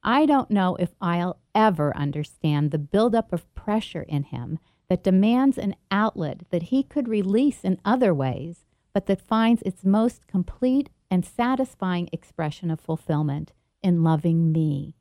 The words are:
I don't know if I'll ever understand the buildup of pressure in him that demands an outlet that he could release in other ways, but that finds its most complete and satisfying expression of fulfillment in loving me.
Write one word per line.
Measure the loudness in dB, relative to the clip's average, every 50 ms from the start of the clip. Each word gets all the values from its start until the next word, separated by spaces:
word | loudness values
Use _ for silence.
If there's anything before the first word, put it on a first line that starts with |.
| _
I | 2 2 4 4
don't | 4 4 2 2 0
know | 0 2 2 0 0
if | -2 -4 -4 _ _
I'll | -2 -2 0 0 -2 -4 -6 _ _ _ _
ever | 4 4 4 4 2 0 -2 0
understand | -2 -4 -4 -4 -6 -8 -10 -12 _ -2 0 2 2 0 0
the | -2 -4
buildup | -6 -2 0 2 2 2 2 0 -2 _ -6
of | -8 -8 _ _
pressure | -12 -6 -2 -2 -2 -4 -6 -10 -12 -8
in | -4 -4 -4 -4
him | -4 -8 -10 -8 -8 -10 -10 _ _ _ _ _ _
that | -2 0 2
demands | 2 4 4 4 4 2 4 2 2 2 0
an | -4 -6 -6 _ _ _
outlet | 0 2 2 2 0 -2 -6 -6 -6 -8 -8 _
that | -4 -4 -2
he | 0 -2 -2
could | -2 -2 -4 -4 -2 -2
release | -2 -2 0 0 2 2 2 2 0 -2 -2
in | -2 -2 -2 _
other | 0 2 4 4 2 2
ways, | 2 0 -2 -4 -4 -8 -12 -14 _ _ _ _ _ _ _ _
but | -4 0 0
that | -2 -2
finds | -2 _ 0 2 4 4 2 2 0
its | -6 -8 -2 0
most | 2 2 4 2 0 -2 _ _
complete | _ -4 -4 -4 -4 -6 -4 -2 0 0 0 -2 -4 _ _ _ _
and | -2 -2 -2
satisfying | -4 -4 -4 -2 -2 0 -2 -4 -6 -6 _ -4 -4 -2 -4 -4 -6 -10
expression | -14 _ _ _ -6 -6 -6 -6 -6 -6 -6
of | -6 -6
fulfillment | _ -6 -6 -6 -4 -2 -2 -2 0 -2 -4 -6 -8 -10 _ _ _ _ _ _ 0
in | 0 2 4 4
loving | 2 2 2 2 0 2 2 2 2 2
me. | 2 0 0 -2 -4 -6 -10 -14 _